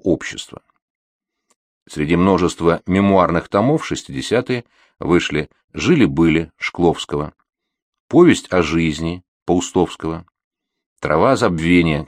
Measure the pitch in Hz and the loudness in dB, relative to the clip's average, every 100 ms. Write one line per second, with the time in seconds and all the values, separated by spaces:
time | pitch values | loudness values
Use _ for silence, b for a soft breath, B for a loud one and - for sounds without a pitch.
0 | 95 80 - - - - _ _ _ _ | -2 -2 -4 -14 -16 -20 _ _ _ _
1 | _ _ _ _ _ _ _ _ - 73 | _ _ _ _ _ _ _ _ -12 -6
2 | 76 85 95 90 85 - 85 82 - 92 | 0 2 2 2 0 0 0 0 0 0
3 | 98 95 82 82 - 101 123 156 - 76 | 2 4 2 0 -2 0 0 -2 -4 -10
4 | - 67 - 113 131 123 - _ _ - | -10 -10 -2 -2 -2 -6 -8 _ _ -8
5 | 147 85 - 76 73 _ _ - 98 160 | 0 0 0 -4 -6 _ _ -6 0 2
6 | 85 71 82 80 78 - - - 85 76 | 2 2 2 2 -2 -10 -10 -2 0 0
7 | - 73 76 - _ _ _ _ _ _ | -6 -8 -8 -14 _ _ _ _ _ _
8 | - 165 175 - - 92 78 82 82 73 | -2 4 4 4 0 -2 0 0 -2 -2
9 | 82 90 _ _ - 90 87 92 85 - | -6 -8 _ _ -2 -2 -2 -2 -2 -4
10 | 80 82 - _ _ _ _ _ _ _ | -10 -10 -14 _ _ _ _ _ _ _
11 | 73 76 123 117 113 82 82 87 82 76 | -2 0 2 2 0 -2 2 2 2 -2